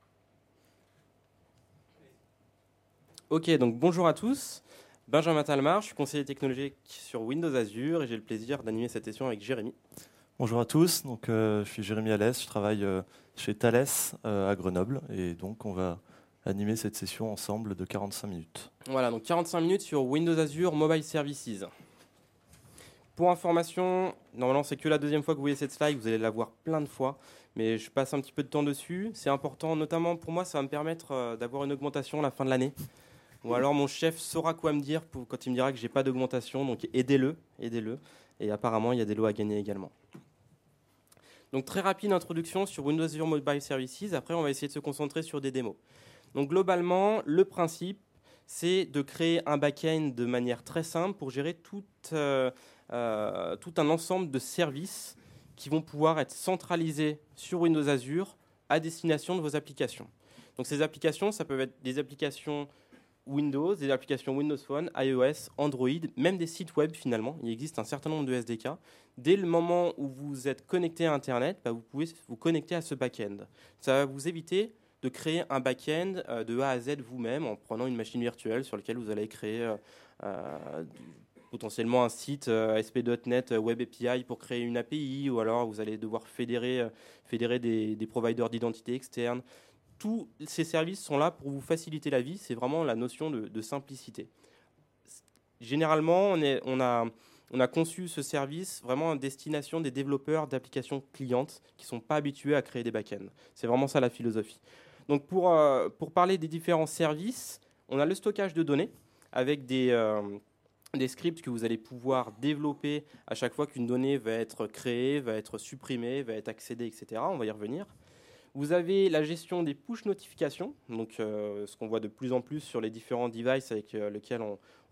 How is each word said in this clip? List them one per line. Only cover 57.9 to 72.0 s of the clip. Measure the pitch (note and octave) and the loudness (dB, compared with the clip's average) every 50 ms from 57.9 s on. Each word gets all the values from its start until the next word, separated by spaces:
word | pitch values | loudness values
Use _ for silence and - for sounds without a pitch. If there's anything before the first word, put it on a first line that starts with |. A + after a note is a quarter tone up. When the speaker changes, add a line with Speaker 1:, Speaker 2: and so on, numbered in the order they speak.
| C#3+ C3 A#2+ C3 D3 E3+ G3 - - _ _ _ _ _ _ - | 2 2 0 -2 -4 -4 -4 -4 -8 _ _ _ _ _ _ 2
Speaker 1:
à | C#3+ D#3+ | 2 2
destination | D#3+ D#3+ D#3+ - - E3 D#3 D3 - - F3+ | 2 0 -8 -4 0 2 2 2 2 -2 -2
de | F#3 | -2
vos | D#3 D3+ C#3 D3+ | -2 0 -2 -2
applications. | D3 D3 C#3+ - C#3+ A#2+ - - A#2 - - _ _ _ - - - - _ | -4 -4 -6 -4 -4 -4 -4 -8 -16 -18 -20 _ _ _ -20 -20 -20 -18 _
Donc | - B2+ | -8 -6
ces | - D3 C#3+ | -2 0 0
applications, | D3+ D3+ - - - D#3+ D3+ - G3 G#3 G#3 | 0 0 0 0 -2 0 0 2 0 -2 0
ça | - D#3+ | -2 -6
peut | - C#3 C3 | -4 -2 -2
être | C3+ B2+ - _ - | -2 -2 -4 _ -8
des | B2+ B2+ C#3 | -6 -4 -4
applications | C#3+ B2+ C#3 - D#3 C#3+ C3+ - - D3+ D3 D3 C#3+ C#3 - _ _ _ - - _ _ _ _ - | -4 -6 -4 -4 -4 -4 -4 -6 -6 -6 -4 -4 -4 -8 -12 _ _ _ -20 -20 _ _ _ _ -12
Windows, | C3 C#3 C#3+ D3 D3 C3+ C#3 D3+ F3+ G#3 | -4 -2 0 0 2 2 0 2 0 0
des | F3 C#3+ C#3 | 0 0 0
applications | C3+ B2+ - - C#3+ B2+ - - C3+ C#3 | 0 0 0 -2 -4 -4 -2 -2 -2 0
Windows | C#3+ D3+ D3 | 0 0 -2
Phone, | C3+ - - C#3 D3 E3 - - | -2 -4 -4 -4 -4 -4 -4 -2
I | - C3+ C3+ | 0 0 2
O | C3 B2+ B2 | 4 4 4
S, | C3+ D3+ - - - - - | 4 2 0 -8 -12 -4 0
Android, | C#3+ D3 C#3 B2 B2+ B2+ C#3+ E3+ E3 - - | 0 0 2 2 2 2 2 0 -2 -4 -2
même | - C3 F3 G3 F#3 | 2 2 2 4 2
des | E3+ D#3+ | -2 -4
sites | - - F#3 D#3+ - - | -4 -8 -10 -4 2 2
web | D3 D#3 D#3+ | 2 2 0
finalement. | - - C3 A#2+ A2 A2 B2 D#3 D#3+ - | -4 -2 0 0 0 0 -2 -6 -6 -6
Il | A#2 | -6
existe | A2+ A2 C#3 D#3+ - - | -6 -4 -6 -8 -6 -6
un | G#2+ | -6
certain | - - C#3 - D#3 | -6 -6 -6 -4 -4
nombre | D#3 D#3 C#3+ B2+ | -2 -2 0 0
de | B2+ | -2
S | B2 A#2 | -2 -2
D | A#2 A#2 A2 | -4 -6 -4
K. | - B2+ D#3 - _ - - - _ _ - - | -4 -6 -8 -8 _ -20 -20 -20 _ _ -16 -4
Dès | B2 D3+ F#3 | 4 4 4
le | G3+ F#3+ | 6 6
moment | E3+ E3 E3+ E3+ E3+ F3 F3 F3 F3 - - | 4 4 4 4 4 4 4 2 2 0 -2
où | C#3+ C#3 | -6 -6
vous | C3 C3 C#3+ D3 C#3+ C3+ B2 C#3 | -6 -8 -8 -8 -8 -4 -2 -4
êtes | C3 - - | -4 -4 -6
connecté | - - F3+ F3 E3 E3 - E3+ | -2 0 0 0 0 0 2 2
à | E3 D3+ | 2 2
Internet, | C#3 - - B2+ A#2+ B2 D#3 G3+ - - | 2 0 0 0 2 2 0 -2 -2 -4
bah, | B2 A#2 | -4 -4
vous | A2+ | -4
pouvez | A2+ _ - C3+ | -6 _ -6 -6